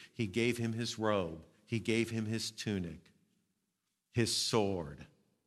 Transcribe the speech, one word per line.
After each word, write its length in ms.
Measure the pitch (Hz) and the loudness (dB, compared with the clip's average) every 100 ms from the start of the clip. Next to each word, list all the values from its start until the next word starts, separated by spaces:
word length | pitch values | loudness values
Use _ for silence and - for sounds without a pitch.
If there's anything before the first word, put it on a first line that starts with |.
| - | -12
He 140 | - 107 | -4 -2
gave 320 | 107 120 117 | 2 2 2
him 140 | 117 | -2
his 240 | 113 117 - | -2 -4 0
robe. 420 | 110 101 85 80 - _ | 2 2 0 -6 -14 _
He 140 | - 117 | -4 -2
gave 320 | 107 113 113 | 2 2 2
him 160 | 113 107 | 0 -2
his 240 | 110 110 | -2 -4
tunic, 500 | - 113 101 85 78 - _ _ _ _ _ _ _ _ _ _ | -6 -2 -2 -2 -10 -18 _ _ _ _ _ _ _ _ _ _
his 240 | 120 110 - | 0 2 2
sword, 720 | - 117 101 92 73 73 76 _ _ _ | 2 4 4 0 -4 -10 -18 _ _ _